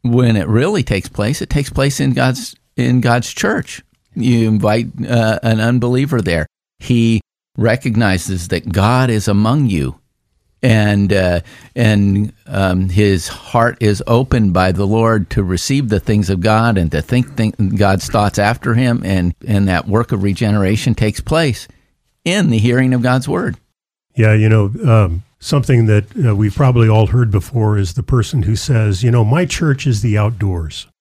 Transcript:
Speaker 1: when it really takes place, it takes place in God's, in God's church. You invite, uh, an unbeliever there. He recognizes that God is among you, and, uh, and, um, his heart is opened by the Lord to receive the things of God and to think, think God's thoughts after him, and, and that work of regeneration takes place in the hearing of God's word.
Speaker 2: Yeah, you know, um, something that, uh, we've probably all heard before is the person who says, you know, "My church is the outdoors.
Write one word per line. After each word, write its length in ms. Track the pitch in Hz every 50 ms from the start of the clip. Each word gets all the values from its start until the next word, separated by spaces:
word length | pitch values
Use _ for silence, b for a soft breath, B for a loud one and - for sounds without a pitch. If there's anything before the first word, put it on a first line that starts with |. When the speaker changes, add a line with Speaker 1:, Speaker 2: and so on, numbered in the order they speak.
| _
Speaker 1:
when 340 | 123 120 120 123 117 113
it 100 | 104 85
really 360 | 76 104 113 135 180 214 185 127
takes 260 | - - 98 - -
place, 320 | - - 104 107 147 - -
it 80 | -
takes 200 | - 143 139 -
place 280 | - 151 135 143 135 -
in 140 | 143 135 123
God's, 420 | 131 127 131 131 127 - - - _ _ _ _
in 240 | - 123 127 123 127
God's 320 | 113 123 117 123 120 - -
church. 500 | - - 196 220 - - - - - _ _ _ _ _ _ _
You 340 | - 113 127 120 117 113 110
invite, 380 | 110 107 98 107 104 117 117 - - - 113 -
uh, 300 | 120 117 113 110 110 - -
an 180 | 113 113 110
unbeliever 600 | 110 117 123 123 117 120 123 127 135 147 147 120
there. 260 | 98 90 85 82 78 - _ _ _ _ _ _
He 420 | - - 123 117 117 117 113 110 - _ _ _ _ _ _
recognizes 920 | - 107 113 113 123 - 120 110 110 117 101 95 90 - - 95 90 85 -
that 240 | - 85 - - 90
God 380 | 104 98 107 123 127 131 127
is 180 | 113 107 95 -
among 380 | 101 101 107 110 127 151 143
you, 320 | 120 98 80 69 65 65 _ _ _ _ _ _ _ _ _ _ _ _ _
and, 520 | - 127 113 110 104 104 104 98 101 95 101
uh, 280 | 98 92 90 87 87 - B B B B B B
and, 560 | - 120 110 107 101 101 98 98 101 104 107 - _ _
um, 420 | - - 98 98 92 92 92 92 92
his 400 | 87 98 104 101 98 90 82 -
heart 500 | - - - - - 120 113 120 - _
is 220 | - 107 104 92 - -
opened 440 | 117 117 135 131 - 123 107 98 87
by 200 | 92 92 92 90
the 140 | 90 101 98
Lord 420 | 107 113 113 113 113 110 98 -
to 140 | - - 98
receive 440 | 90 92 87 - - 139 139 143 113
the 120 | 107 95
things 300 | - - 110 104 101 82
of 100 | 98 92
God 360 | 85 110 107 110 113 117 110 95
and 120 | 85 80
to 100 | - 76
think, 360 | 71 - 123 123 123 - -
think 400 | - 113 107 - - 104 95 107
God's 320 | 98 104 98 95 98 - -
thoughts 320 | - 110 104 101 - -
after 340 | 101 104 117 - - 123 117
him, 280 | 117 131 123 117 - -
and, 300 | 90 98 92 90 90 85 _ -
and 220 | - 104 101 101 98
that 180 | 92 82 -
work 240 | - 95 110 117 -
of 140 | 120 101 95
regeneration 720 | 101 98 - 120 107 104 107 98 92 107 110 - 147 113
takes 240 | - 120 107 104 -
place 480 | - - 160 160 165 147 110 - - - b b b b b _ _ _ _ _ _
in 260 | 170 180 208 185 151
the 80 | 117 110
hearing 340 | 101 123 120 127 131 127 127
of 100 | 123 117
God's 260 | 123 123 131 127 -
word. 280 | - 175 180 - - - _ _ _ _ _ _ _ _ _ _ _
Speaker 2:
Yeah, 160 | - 110 107 107
you 140 | 107 107 110
know, 240 | 110 110 101 98 110 185 226
um, 380 | 147 113 110 104 90 85 87 - _ _ _
something 480 | - - - 143 120 - 135 120 113
that, 200 | 107 107 104 104 - - 240 147
uh, 80 | 117 104
we've 220 | 101 107 107 -
probably 320 | - 147 131 127 120 113 110
all 180 | 107 107 110
heard 240 | - - 127 123 110
before 480 | 98 101 - - - 120 110 107 104 101
is 160 | 98 90 -
the 80 | - -
person 400 | - 143 123 107 - - 135 98
who 140 | 92 110
says, 480 | 104 - - 135 113 110 104 98 90 110
you 80 | 123 113
know, 120 | 120 113
"My 200 | 104 127 165 180
church 400 | - - - 175 156 139 135 -
is 160 | 139 120 104 101
the 160 | 120 104 104
outdoors. 680 | 104 107 117 101 107 98 92 85 82 78 - - - _ _ _